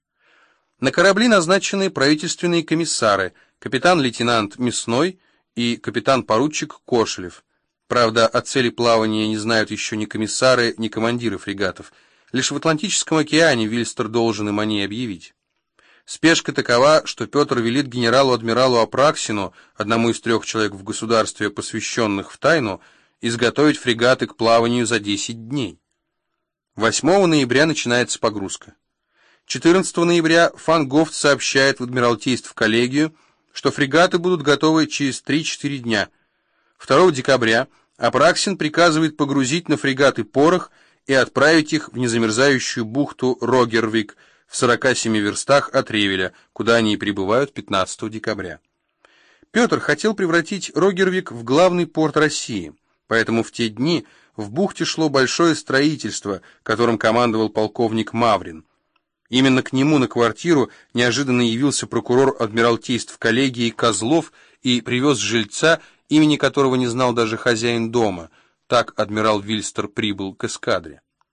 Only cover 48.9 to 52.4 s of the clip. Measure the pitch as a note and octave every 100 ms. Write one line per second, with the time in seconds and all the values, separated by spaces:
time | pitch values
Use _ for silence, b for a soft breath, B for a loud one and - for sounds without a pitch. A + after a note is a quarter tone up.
48.9 | _ b b b b b - E3+ C#3+ -
49.9 | D3 G#3+ G3+ F3+ E3+ D#3+ G3 - D3+ F#3+
50.9 | F#3 F#3 F#3 - A#2 A#2 C#3+ F#3 F3+ D#3+
51.9 | D#3+ D#3 D3 D3+ -